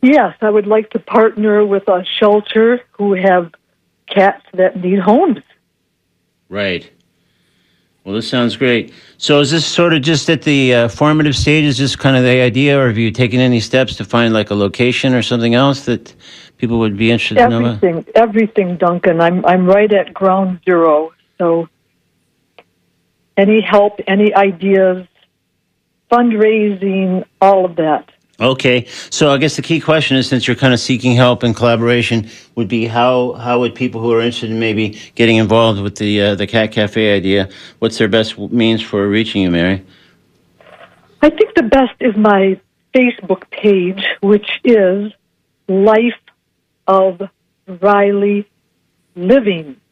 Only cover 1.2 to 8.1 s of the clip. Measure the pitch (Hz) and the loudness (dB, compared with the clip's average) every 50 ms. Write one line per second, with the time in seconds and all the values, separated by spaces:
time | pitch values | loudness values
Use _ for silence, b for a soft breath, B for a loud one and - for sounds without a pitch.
1.2 | 220 226 226 214 214 214 208 208 208 208 196 196 196 - 190 180 180 - - - | 2 2 0 0 -2 0 2 2 2 2 0 -2 0 0 -2 -2 -2 -6 -4 0
2.2 | 226 208 208 208 202 - - 220 220 233 247 247 - _ _ _ 202 202 196 185 | 2 2 2 2 0 -2 0 0 2 2 2 -2 -4 _ _ _ -2 -2 -2 0
3.2 | 185 196 185 180 175 165 _ _ _ _ _ _ _ _ _ _ _ - - - | 2 2 2 2 0 -4 _ _ _ _ _ _ _ _ _ _ _ -6 0 2
4.2 | 190 196 196 - _ _ - 180 185 185 - 185 180 180 190 202 180 180 208 262 | 2 2 2 -2 _ _ -2 0 0 0 0 -4 -4 -2 -2 0 2 2 2 4
5.2 | 359 359 233 - - _ _ _ _ _ _ _ _ _ _ _ _ _ _ _ | 4 2 0 -4 -6 _ _ _ _ _ _ _ _ _ _ _ _ _ _ _
6.2 | _ _ _ _ _ _ - 101 104 98 90 82 - - _ _ _ _ _ _ | _ _ _ _ _ _ -8 -6 -4 -4 -4 -6 -8 -14 _ _ _ _ _ _
7.2 | _ _ _ _ _ _ _ _ _ _ _ _ _ _ _ _ _ 95 | _ _ _ _ _ _ _ _ _ _ _ _ _ _ _ _ _ -8